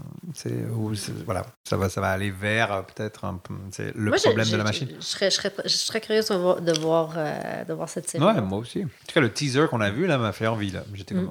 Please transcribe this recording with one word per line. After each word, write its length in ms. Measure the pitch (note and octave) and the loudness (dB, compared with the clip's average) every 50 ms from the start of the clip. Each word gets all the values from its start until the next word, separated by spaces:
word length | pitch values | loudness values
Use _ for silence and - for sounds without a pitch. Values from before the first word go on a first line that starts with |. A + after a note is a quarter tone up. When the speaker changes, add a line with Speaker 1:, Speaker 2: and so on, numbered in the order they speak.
| - - - - - - - | -12 -14 -14 -14 -12 -12 -12
Speaker 1:
tu 60 | - | -8
sais, 80 | - A#2 A#2+ B2 A2+ A2+ A#2 | -6 -4 -4 -2 -2 -2 -2
où 180 | A2+ A2 G#2+ A2 | -2 -2 -2 -2
c'est, 200 | G2+ - - A#2 G#2 - | -4 -4 -6 -8 -8 -4
voilà, 220 | - G2+ F2+ F#2+ - - _ _ | -4 -4 -4 -4 -6 -12 _ _
ça 140 | - G#2+ F#2+ | -2 0 2
va, 100 | F#2+ F#2 | 2 0
ça 140 | - G2+ | 0 0
va 80 | G2 F#2+ | 0 0
aller 200 | F#2+ F#2+ G2+ G#2 | 0 0 0 -4
vers, 400 | F#2+ F#2 G#2 G#2 G#2+ A2+ A#2 G2+ | -4 -2 -2 0 2 2 2 2
euh, 120 | G2+ G2 | 0 -2
peut-être 420 | F#2+ - - - G#2+ G#2+ - - - | -4 -6 -8 -6 -6 -6 -6 -6 -6
un 160 | F#2 F#2 F2+ | -6 -6 -6
peu, 120 | - - G2+ F#2+ G2 G2+ | -8 -10 -10 -10 -10 -10
tu 60 | G2 | -8
sais, 160 | - G#2+ G2+ - | -8 -8 -6 -2
le 160 | - G#2+ G#2 | 0 2 2
Speaker 2:
Moi, 80 | C#4+ G4 | 4 4
je, 60 | G#4 | 4
Speaker 1:
problème 200 | - - A2+ A2 | 4 4 4 2
Speaker 2:
je, 80 | A2 | 2
Speaker 1:
de 40 | A2 G#2 | 2 2
la 60 | G#2+ | 2
machine. 240 | G#2+ G2+ - C#3 B2 | 2 0 0 -4 -6
Speaker 2:
je, 60 | - | -8
je 40 | - | -10
serais, 300 | - - - - G3+ F#3+ | -8 -6 -2 0 2 2
je 60 | F#3 | 2
serais, 160 | - - G3 - - - | 2 0 -4 -4 -4 -2
je 40 | F#3 | 0
serais 300 | - - - - - A3 | 0 0 0 -2 -2 -4
curieuse 260 | G#3+ - G#3+ A3 G#3+ - | -2 2 2 2 2 2
de 60 | G#3 | 0
voir, 260 | F3+ F3 F3+ F#3 F3+ | 2 4 4 4 4
de 180 | F3 E3 E3 D3+ | 4 2 2 2
voir, 360 | D#3 D#3+ E3 E3 D#3+ D#3 D#3+ | 4 4 4 4 4 2 -2
euh, 480 | E3 D3+ D3 D3 - - - - - - | -4 -2 -2 -2 -4 -4 -4 -6 -6 -6
de 80 | F3 | -6
voir 160 | D#3+ D#3+ E3 E3 | -6 -6 -6 -6
cette 180 | - F3+ E3 | -6 -6 -6
série. 160 | - - - | -4 0 4
Speaker 1:
Ouais, 160 | D3 G3+ A3+ E3 | 4 6 6 4
moi 160 | G#2+ F#2+ G2 G#2 | 2 0 -2 -4
aussi. 220 | A#2 - - F3 G3+ | -4 -4 -6 -6 -6
En 20 | |
tout 280 | C3 - - - - - | -6 -8 -10 -16 0 4
cas, 60 | E3+ | 4
le 120 | C3+ A2 | 4 4
teaser 320 | G2+ - D3 C#3 A#2+ C#3 D#3+ D#3 | 2 0 -2 0 4 4 2 4
qu'on 100 | - A2+ | 4 2
a 80 | G#2+ G2+ | 2 2
vu, 180 | G2+ C3 F#3 | 2 2 2
là, 120 | F#3 D3 C3 | 2 2 2
m'a 140 | A#2 G#2 | 2 0
fait 140 | F#2+ - A2 | 0 0 0
envie, 240 | A2+ A2+ A2 G2+ G2 | 0 2 0 -2 -2
là. 120 | F#2 F#2 - - | -4 -6 -8 -10
J'étais 220 | G2+ G2 - - G3+ | -12 -12 -8 -4 -2
comme, 100 | F3+ F#3 - | -2 -2 -2